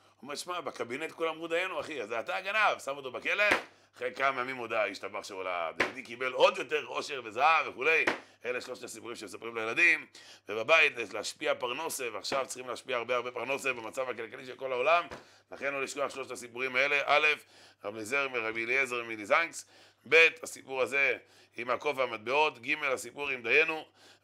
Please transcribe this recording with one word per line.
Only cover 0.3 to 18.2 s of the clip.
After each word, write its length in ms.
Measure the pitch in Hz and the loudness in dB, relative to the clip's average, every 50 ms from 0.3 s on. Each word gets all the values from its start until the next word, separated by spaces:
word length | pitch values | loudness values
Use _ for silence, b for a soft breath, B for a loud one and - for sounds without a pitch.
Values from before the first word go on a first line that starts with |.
| 143 | -8
"שמע, 260 | 135 - 175 180 175 | -8 -6 -6 -6 -6
בקבינט 520 | 151 123 - - 120 113 127 143 160 151 | -6 -6 -6 -6 -6 -6 -6 -6 -6 -8
כולם 220 | 135 - 165 165 156 | -4 -2 -2 -2 -2
אמרו, 140 | 160 165 165 | -4 -4 -2
'דיינו, 320 | 165 170 185 190 175 151 | 0 0 0 -2 -4 -6
אחי, 220 | - 139 156 135 | -6 -6 -6 -6
אז 60 | 107 101 | -6 -4
זה 120 | 117 113 | -4 -4
אתה 160 | 113 170 180 | -2 -2 -4
הגנב.'" 420 | 190 185 196 208 220 208 180 135 117 | -4 -2 0 2 4 4 4 4 2
שם 180 | - 135 139 | -2 -6 -6
אותו 160 | 143 135 131 | -6 -6 -8
בכלא, 320 | 117 110 117 147 175 196 208 208 - - - B B B B B _ | -8 -4 -2 0 2 4 4 4 4 2 0 B B B B B _
אחרי 180 | - 120 127 127 | -8 -6 -6 -2
כמה 260 | 135 135 139 135 127 | 0 2 2 2 0
ימים 160 | 123 131 135 | -2 -4 -4
הודה, 300 | 127 117 110 113 113 104 | -6 -4 0 0 2 2
השתבח 380 | 98 95 - - 98 101 101 95 | 0 -2 -6 -8 -8 -8 -8 -8
שמו 180 | - 104 95 | -8 -8 -6
לעד. 400 | 92 92 90 87 82 80 80 82 | -4 -4 -2 -2 -2 -2 -2 -2
יהודי 200 | - - 117 131 | -2 -2 -4 -8
קיבל 300 | 120 110 117 123 131 131 | -12 -10 -6 -4 -4 -2
עוד 260 | 127 127 160 196 202 - | 4 6 6 4 4 2
יותר 260 | 156 127 151 147 127 | -2 -2 -2 -2 -2
עושר 360 | 120 135 143 127 - 147 131 117 | -4 -4 -6 -4 -4 -6 -8 -8
וזהב 440 | 110 101 117 139 160 160 156 139 117 | -6 0 4 4 6 6 4 2 0
וכולי. 360 | 90 101 131 156 160 156 135 - B B B B B B - | -4 0 2 4 4 4 4 2 B B B B B B -6
אלה 160 | 117 127 123 | -4 -4 -4
שלושת 220 | 110 127 123 95 | -6 -8 -10 -10
הסיפורים 340 | 120 110 - 113 101 113 120 | -12 -12 -12 -12 -12 -12 -10
שמספרים 400 | - 107 95 95 101 110 113 117 | -10 -12 -12 -12 -12 -10 -8 -6
לילדים, 500 | 113 110 113 117 151 175 170 160 151 131 - B B B B B B _ - | -4 -4 -2 2 4 4 6 4 2 -2 -8 B B B B B B _ -6
ובבית 640 | 101 110 110 131 160 165 156 143 127 120 113 95 | -4 -2 2 4 6 6 6 4 2 0 -6 -6
להשפיע 420 | 110 107 101 - - - 151 147 139 | -6 -6 -6 -6 -6 -4 -2 -2 -2
פרנסה, 540 | 117 131 120 123 147 165 160 - - 127 117 | 0 -2 -4 -4 -4 -6 -6 -6 -4 -6 -6
ועכשיו 340 | 107 98 - - - 135 127 | -6 -6 -6 -2 -2 -2 -2
צריכים 220 | - - 127 127 127 | -4 -6 -8 -8 -8
להשפיע 280 | 113 - - - 127 | -8 -8 -4 -4 -2
הרבה 200 | 120 117 120 123 | -2 0 0 0
הרבה 140 | 123 117 123 | 0 -2 -4
פרנסה 420 | 120 117 117 127 139 127 117 135 | -6 -6 -4 -4 -4 -2 -2 -2
במצב 380 | 127 120 110 110 - 135 131 127 | -2 -2 -6 -6 -4 -4 -4 -4
הכלכלי 360 | 117 110 113 110 113 139 135 | -4 -6 -8 -10 -12 -14 -14
של 100 | 127 123 | -14 -10
כל 160 | - 135 131 | -8 -6 -2
העולם. 340 | 127 120 127 151 170 170 165 143 B B B B B B B _ | 0 2 4 4 4 4 2 0 B B B B B B B _
לכן 200 | 92 - 123 139 | -10 -6 -4 -4
לא 100 | 143 135 | -2 -2
לשכוח 280 | 135 123 - 143 139 120 131 | -4 -4 -2 -2 -2 -2 -2
שלושת 160 | 135 127 117 | -6 -8 -8
הסיפורים 460 | 123 107 120 120 113 123 131 135 123 | -8 -10 -10 -10 -6 -4 -2 0 2
האלה, 240 | 127 135 143 147 143 135 | 2 4 4 4 2 4
א', 220 | - 139 147 151 151 147 139 B B B B B B B _ - | 6 6 6 6 4 2 2 B B B B B B B _ -8
רבי 120 | 101 107 | -8 -6
אליעזר, 320 | 110 110 104 135 143 | -6 -4 -2 0 0